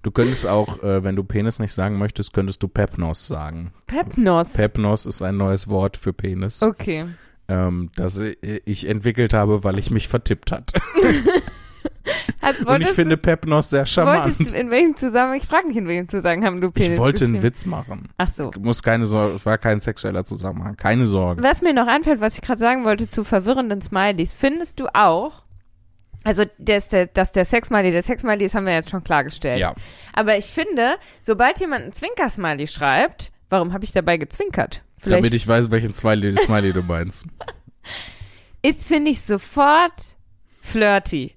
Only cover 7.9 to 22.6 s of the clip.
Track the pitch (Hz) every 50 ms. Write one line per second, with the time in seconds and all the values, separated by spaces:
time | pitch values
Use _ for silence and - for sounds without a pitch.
7.9 | _ - 90 92 95 98 107 110 - _ - - 104 - _ - 104 - - -
8.9 | 107 107 101 120 110 123 120 107 - 107 104 104 107 104 95 98 95 101 - -
9.9 | 113 107 - - - 120 - - 113 - - - 170 - - - - - - -
10.9 | - 349 381 - 311 285 233 - 370 349 - - - - - - - - - 302
11.9 | - - - - 605 - - - - - - 269 269 - - 233 262 277 165 370
12.9 | 381 180 170 160 156 151 - 180 160 160 - 156 151 151 - - 139 139 139 -
13.9 | - 180 165 277 294 339 143 - - - - 240 - - 254 240 233 254 349 330
14.9 | 285 - 269 254 220 240 254 262 262 277 - - 302 339 392 320 233 226 190 170
15.9 | 170 175 180 170 - 196 175 175 170 175 220 202 180 180 180 185 165 - 185 170
16.9 | 170 139 120 139 139 - 135 120 113 101 98 - - - - 185 170 160 - -
17.9 | - - - - - - 185 180 - - 147 110 - 98 101 117 113 - - 120
18.9 | 113 117 117 104 107 107 107 104 87 95 - 107 110 110 - 113 107 104 - -
19.9 | 104 - - 104 95 92 92 - 101 - 90 95 95 - 90 101 101 - - 101
20.9 | 113 123 127 110 98 95 92 90 87 - 240 269 - - 370 349 285 254 240 240
21.9 | 233 294 330 302 302 220 208 220 - - - - 254 220